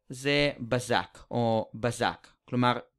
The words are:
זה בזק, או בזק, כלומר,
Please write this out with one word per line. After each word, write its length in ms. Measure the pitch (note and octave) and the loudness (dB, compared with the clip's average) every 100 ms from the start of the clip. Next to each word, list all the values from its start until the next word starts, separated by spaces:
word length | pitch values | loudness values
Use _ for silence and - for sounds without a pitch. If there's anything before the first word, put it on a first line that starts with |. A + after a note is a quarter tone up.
| _ | _
זה 440 | B2+ C#3 C#3+ D3 C3+ | -6 0 2 2 -2
בזק, 580 | A#2+ B2 A2 A2 F2+ - - | -2 -2 2 0 0 -12 -6
או 400 | A#2+ A#2 A2 - | -2 0 0 -2
בזק, 540 | A2+ A#2+ - G#2 E2+ - _ | -4 -4 0 -2 -2 -14 _
כלומר, 340 | - B2 B2 A#2+ - | -4 2 2 2 -4